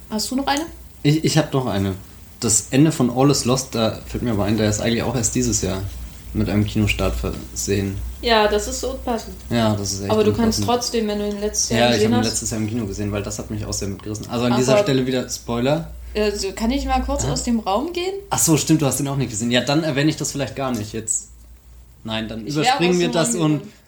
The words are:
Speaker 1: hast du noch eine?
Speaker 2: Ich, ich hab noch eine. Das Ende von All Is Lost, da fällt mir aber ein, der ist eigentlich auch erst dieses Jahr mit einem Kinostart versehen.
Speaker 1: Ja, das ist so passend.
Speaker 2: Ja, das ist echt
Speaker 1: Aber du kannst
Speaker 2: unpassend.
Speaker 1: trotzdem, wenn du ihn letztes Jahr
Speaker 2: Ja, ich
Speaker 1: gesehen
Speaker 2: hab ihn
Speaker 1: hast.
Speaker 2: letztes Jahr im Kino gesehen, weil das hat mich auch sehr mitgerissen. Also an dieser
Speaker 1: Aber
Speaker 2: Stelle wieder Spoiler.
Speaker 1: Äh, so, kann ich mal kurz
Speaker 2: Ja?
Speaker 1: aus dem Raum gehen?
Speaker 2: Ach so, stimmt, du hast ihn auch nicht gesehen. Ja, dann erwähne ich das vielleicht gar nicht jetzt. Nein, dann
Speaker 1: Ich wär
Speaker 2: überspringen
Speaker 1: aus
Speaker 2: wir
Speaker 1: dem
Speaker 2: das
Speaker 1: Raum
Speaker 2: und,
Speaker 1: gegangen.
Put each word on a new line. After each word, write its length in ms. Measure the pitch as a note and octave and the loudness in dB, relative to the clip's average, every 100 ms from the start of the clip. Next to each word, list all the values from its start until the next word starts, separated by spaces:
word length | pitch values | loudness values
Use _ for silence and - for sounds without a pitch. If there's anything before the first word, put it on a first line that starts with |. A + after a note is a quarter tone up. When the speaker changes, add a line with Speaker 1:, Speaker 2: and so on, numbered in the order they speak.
| - | -8
Speaker 1:
hast 200 | G#3+ - | -6 -2
du 60 | B3+ | -2
noch 100 | C#4 | 0
eine? 160 | C#4+ E4 - - - | -2 -2 -10 -18 -2
Speaker 2:
Ich, 220 | D3 D#3 | 2 4
ich 140 | - E3 | 4 2
hab 140 | D3+ | 2
noch 140 | C#3 B2+ | 0 0
eine. 280 | G2 G2 F#2 - - - - | 0 0 -2 -10 -20 -20 -4
Das 280 | A2+ - - | 0 2 2
Ende 220 | C3+ D#3 | 6 6
von 180 | - B2+ | 4 0
All 200 | B2 C#3 | 4 4
Is 140 | C#3 | 4
Lost, 300 | A#2+ C3 - | 2 0 0
da 260 | A#2 A2 - - | 0 0 -2 -8
fällt 160 | G#2+ | -4
mir 100 | A#2+ | -2
aber 120 | G#2 | 0
ein, 120 | G2+ A2 | 0 2
der 120 | G#2+ | 2
ist 120 | G#2 | 2
eigentlich 220 | A#2 A2+ | 0 0
auch 120 | G#2 A#2+ | 0 0
erst 180 | G#2+ | 0
dieses 280 | B2+ B2 G#2+ | 0 0 0
Jahr 200 | F#2 F#2+ G2 - - - - | -2 -4 -6 -10 -14 -14 -8
mit 160 | G2+ G2+ | -2 0
einem 160 | G2+ | 2
Kinostart 500 | G#2 A2 G2+ - F#2+ - | 2 2 0 2 0 0
versehen. 800 | F#2+ F2+ - - - G2+ G2 G2 - - | -4 -6 -10 -8 -2 0 0 -4 -8 -6
Speaker 1:
Ja, 240 | A#3+ A3+ G#3 | 2 4 4
das 220 | G#3 A#3+ | 2 -2
ist 120 | C4 | -6
so 160 | B3 C4 | -6 -6
passend. 300 | - A3+ - - - | -4 -4 -6 -14 -2
Speaker 2:
Ja, 240 | A#2 A2 | 2 2
das 180 | G#2 G2 | 2 -2
ist 80 | G2 | -4
echt 80 | G2 | 0
Speaker 1:
Aber 120 | A3 | 2
du 100 | G#3+ | 4
kannst 280 | A3 A3+ A3 | 4 2 2
Speaker 2:
unpassend. 60 | G#3 | 0
Speaker 1:
trotzdem, 420 | B3 B3 A#3 G#3+ | 0 0 -2 -2
wenn 100 | G#3 | -2
du 100 | G#3 | -4
ihn 120 | G#3 | -2
letztes 300 | G#3 - - | -4 -2 0
Jahr 100 | A#2 | 4
Speaker 2:
Ja, 60 | A#2+ | 4
ich 60 | |
Speaker 1:
gesehen 180 | A#2 A2+ | 4 4
Speaker 2:
hab 60 | A2 | 4
ihn 60 | |
Speaker 1:
hast. 60 | A2 | 2
Speaker 2:
letztes 180 | G#2+ A2 | -2 -4
Jahr 100 | A2+ | -2
im 80 | G#2+ | -2
Kino 180 | A#2+ G#2 | -2 -4
gesehen, 240 | G2 G#2 | -4 -2
weil 100 | G2+ | -2
das 160 | G2+ G#2 | -4 -8
hat 120 | A2+ | -8
mich 140 | G#2+ | -6
auch 80 | G2+ | -6
sehr 160 | G2+ G2+ | -6 -6
mitgerissen. 380 | F#2+ G#2 G#2+ G#2 | -8 -8 -10 -6
Also 140 | A#2+ B2 | -2 2
an 100 | A#2+ | 2
dieser 180 | B2+ | 4
Speaker 1:
Aber 80 | B2+ | 4
Speaker 2:
Stelle 220 | B2 C3+ C3 | 4 2 2
wieder 220 | B2+ A#2+ | -2 -4
Spoiler. 600 | - - A#2 B2 D3+ D#3+ - - | -8 -4 0 0 0 -4 -12 -8
Speaker 1:
Äh, 160 | G#3+ G#3+ | -2 -2
so, 200 | G#3 G3 | -2 -6
kann 180 | F#3 A3+ | -4 -2
ich 140 | C#4 C4+ | -2 0
mal 140 | C4 | -2
kurz 220 | C4 C#4+ | 0 -2
Speaker 2:
Ja? 80 | - | -2
Speaker 1:
aus 100 | B3 | -2
dem 180 | - A#3 | 0 0
Raum 320 | G3+ G3+ D#4 | 2 0 0
gehen? 220 | F4 F4+ G4 - | -4 -4 -6 -4
Speaker 2:
Ach 80 | - | 0
so, 180 | - D3+ | 4 4
stimmt, 260 | - D#3+ | 4 2
du 40 | C3+ | 4
hast 140 | B2+ | 0
ihn 80 | C#3 | -2
auch 80 | C#3 | -2
nicht 140 | A#2 | -2
gesehen. 200 | G#2 A#2+ | -2 2
Ja, 100 | B2 | 2
dann 200 | A#2+ D3 | 2 0
erwähne 280 | D#3+ C3+ D3+ | 2 2 2
ich 60 | D3 | 0
das 160 | D3 | -4
vielleicht 220 | C#3 C#3 - | -4 -4 -2
gar 140 | C3+ | -2
nicht 200 | A#2 G#2 | -2 -4
jetzt. 360 | A2+ G#2+ - - - - - - - - - | -6 -4 -6 -6 -20 -20 -20 -20 -20 -20 -16
Nein, 240 | A2+ A2 A2 | -6 -4 -4
dann 180 | A2 A2 | -8 -4
Speaker 1:
Ich 80 | |
wär 80 | D3 | 0
Speaker 2:
überspringen 320 | D3 D3 F3 | 2 2 2
Speaker 1:
aus 60 | F3+ | 4
Speaker 2:
wir 80 | F3 | 2
Speaker 1:
dem 40 | |
Speaker 2:
das 220 | E3+ A3+ | 2 0
Speaker 1:
Raum 60 | G#3 | 2
Speaker 2:
und, 100 | D#3 D3 | 2 2
Speaker 1:
gegangen. 140 | - - | -2 -18